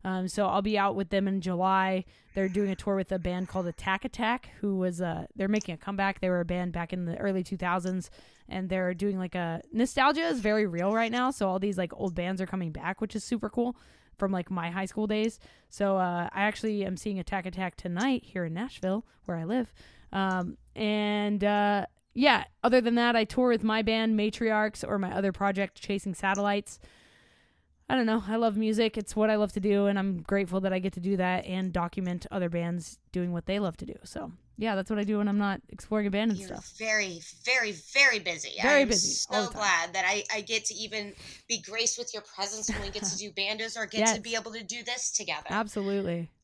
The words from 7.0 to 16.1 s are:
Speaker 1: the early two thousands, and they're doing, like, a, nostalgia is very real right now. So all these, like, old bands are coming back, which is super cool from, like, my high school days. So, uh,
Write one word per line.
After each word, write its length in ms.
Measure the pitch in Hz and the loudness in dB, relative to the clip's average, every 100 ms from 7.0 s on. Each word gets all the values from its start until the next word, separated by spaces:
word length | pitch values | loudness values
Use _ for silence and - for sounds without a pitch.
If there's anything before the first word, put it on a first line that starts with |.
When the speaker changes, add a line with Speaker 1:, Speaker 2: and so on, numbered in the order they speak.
| 175 | -4
Speaker 1:
the 120 | 170 | -2
early 260 | 202 190 | 0 0
two 140 | 180 190 | -2 -4
thousands, 520 | 180 180 180 185 - - - - - | 0 0 0 -4 -6 -16 -20 -20 -8
and 220 | 190 185 | -6 -2
they're 240 | 185 180 | 0 0
doing, 240 | 175 202 190 | 0 -2 -2
like, 160 | 185 180 | -4 -4
a, 260 | 170 165 - | -4 -4 -4
nostalgia 480 | 220 254 - 269 294 330 | 0 2 6 4 4 0
is 120 | 269 | 2
very 260 | 208 214 208 | 2 4 2
real 260 | 170 185 | 2 2
right 180 | 220 226 | 2 2
now. 200 | 240 254 | 2 0
So 180 | 269 196 | 2 0
all 100 | 185 | 2
these, 180 | 202 190 | 0 0
like, 120 | 175 | -4
old 200 | - 190 170 | -2 -4 -2
bands 240 | 175 190 | -2 -2
are 60 | 185 | -2
coming 260 | 190 170 | -2 -4
back, 300 | 156 156 190 | -4 -6 -4
which 140 | 214 220 | -4 -6
is 80 | |
super 260 | - 233 214 | -4 -4 -2
cool 260 | - 240 247 - - _ - | 0 -2 -2 -16 -20 _ -4
from, 140 | 196 | 0
like, 180 | 190 175 | 0 -2
my 180 | 185 170 | -4 -4
high 160 | 180 190 | -4 -4
school 220 | - 214 | -2 0
days. 320 | 214 226 - - - _ | 0 0 -4 -20 -20 _
So, 280 | - 202 190 | -2 2 2
uh, 320 | 180 | 2